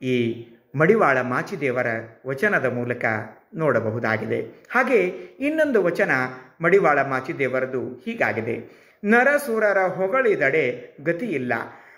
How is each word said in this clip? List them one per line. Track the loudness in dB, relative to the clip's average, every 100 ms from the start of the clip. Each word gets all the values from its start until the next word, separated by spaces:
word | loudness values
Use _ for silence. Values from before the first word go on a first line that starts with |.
| -2
ಈ | 0 0 -4 -12 -20 _ 0
ಮಡಿವಾಳ | 4 6 4 2
ಮಾಚಿದೇವರ | 0 -4 -4 -4 -2 -2 -2 -4 -8 -14 -10
ವಚನದ | -2 0 0 0
ಮೂಲಕ | -2 -4 -2 -2 -4 -6 -16 _ -2
ನೋಡಬಹುದಾಗಿದೆ. | 0 2 0 -2 -2 -2 -2 -4 -6 -14 -4
ಹಾಗೆ | -2 2 2 0 -4 -14 -6
ಇನ್ನೊಂದು | -4 0 2 2
ವಚನ | 2 0 0 0 -2 -8 -20 _
ಮಡಿವಾಳ | 2 4 6 4
ಮಾಚಿದೇವರದು | 2 -2 -4 -2 -2 0 -2 -4 -6
ಹೀಗಾಗಿದೆ. | -8 -10 -2 -2 0 -4 -6 -8 -20 _ _
"ನರಸುರರ | 2 4 4 2 -2 0 2 2
ಹೊಗಳಿದಡೆ | 0 0 0 2 2 2 2 2 0 -4 -12 -8
ಗತಿಯಿಲ್ಲ, | -4 -4 -4 -4 -2 -4 -6 -14 -20